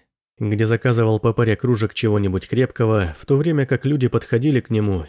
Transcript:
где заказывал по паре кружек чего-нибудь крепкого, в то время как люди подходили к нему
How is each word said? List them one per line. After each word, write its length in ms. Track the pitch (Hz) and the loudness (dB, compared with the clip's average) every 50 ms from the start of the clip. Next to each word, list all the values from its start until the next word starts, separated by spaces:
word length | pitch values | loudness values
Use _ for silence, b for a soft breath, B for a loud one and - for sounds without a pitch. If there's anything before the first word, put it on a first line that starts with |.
| _ _ _ _ _ _ _ - | _ _ _ _ _ _ _ -6
где 280 | 113 104 107 104 110 | -4 -2 0 0 0
заказывал 540 | 110 117 113 - 127 117 117 113 110 110 104 | 0 0 0 0 0 2 2 2 2 0 0
по 120 | - 117 | 0 -2
паре 240 | 110 - 120 110 104 | 0 0 0 0 0
кружек 380 | - - 123 120 107 110 104 - | 0 0 0 0 0 -2 -4 -4
чего-нибудь 540 | - - 110 104 104 101 95 92 92 - - | -2 -2 0 0 0 0 0 -2 -4 -4 -2
крепкого, 680 | 127 120 127 - - - 113 110 110 104 92 85 78 - | -2 0 -2 -2 -2 -2 0 2 2 2 0 -2 -6 -8
в 60 | - | -4
то 120 | - 139 | 0 0
время 280 | 139 151 170 156 143 135 | 0 2 0 0 0 0
как 220 | - 131 - - | 0 -2 -2 0
люди 220 | 135 147 143 127 117 | 0 0 0 0 0
подходили 520 | - 113 - - 127 117 127 156 139 120 | 0 -2 -2 -2 -2 0 0 2 0 0
к 80 | - - | 0 0
нему 380 | 117 107 107 101 95 90 78 | -2 0 0 0 -2 -2 -4